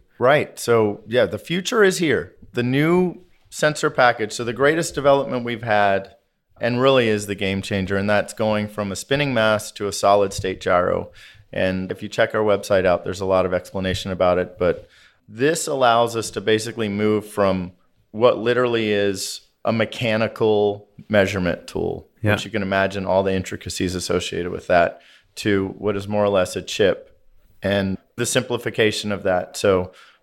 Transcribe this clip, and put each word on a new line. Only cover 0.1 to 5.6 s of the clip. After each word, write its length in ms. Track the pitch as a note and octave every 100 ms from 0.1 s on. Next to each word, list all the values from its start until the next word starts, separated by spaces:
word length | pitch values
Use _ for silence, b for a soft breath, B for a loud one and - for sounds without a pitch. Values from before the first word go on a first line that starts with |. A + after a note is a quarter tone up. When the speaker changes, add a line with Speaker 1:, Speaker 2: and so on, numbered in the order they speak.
| -
Speaker 1:
Right. 400 | A#2+ D3 - -
So 440 | - A#2 G#2+ G2+ G2
yeah, 200 | A#2+ G2
the 120 | G#2
future 460 | - F3 F#3 A#3+
is 140 | G3 F#3
here. 360 | E3 G#2 - - -
The 80 | -
new 600 | B2 C3+ D#3 F3+ F3+ - - _ _
sensor 400 | - D3+ D3+ D#3
package. 420 | D3 B2 A#2 G#2+
So 120 | -
the 80 | A#2
greatest 400 | A2+ C#3 D#3+ E3
development 500 | - C#3 C#3 C3 B2+
we've 180 | A#2+ A2+